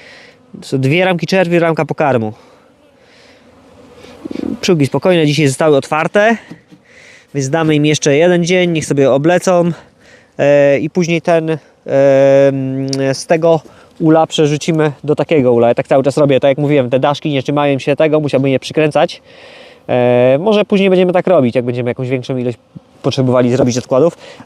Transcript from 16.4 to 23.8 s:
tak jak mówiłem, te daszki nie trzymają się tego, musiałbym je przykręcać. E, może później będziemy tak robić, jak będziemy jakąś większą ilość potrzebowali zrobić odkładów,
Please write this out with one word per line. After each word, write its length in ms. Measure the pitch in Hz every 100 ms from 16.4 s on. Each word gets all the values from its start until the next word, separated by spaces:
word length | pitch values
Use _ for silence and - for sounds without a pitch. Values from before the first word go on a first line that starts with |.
tak 80 | 139
jak 100 | 139
mówiłem, 320 | 143 147 123
te 80 | 127
daszki 320 | 143 143 160
nie 120 | 139
trzymają 360 | 131 147 143 139
się 180 | 147 139
tego, 240 | 160 151
musiałbym 300 | 147 135 135
je 100 | 131
przykręcać. 640 | - - 156 147 170 - _ - - - - - -
E, 500 | 123 123 123 123 139
może 260 | 196 214
później 260 | 208 202 196
będziemy 220 | 185 180
tak 140 | 180 175
robić, 280 | 175 123
jak 100 | 127
będziemy 260 | 123 123 120
jakąś 180 | 120 127
większą 280 | 131 120 131
ilość 220 | 123 117 _ - - _
potrzebowali 540 | 139 127 131 123 127 131
zrobić 220 | 123
odkładów, 400 | 117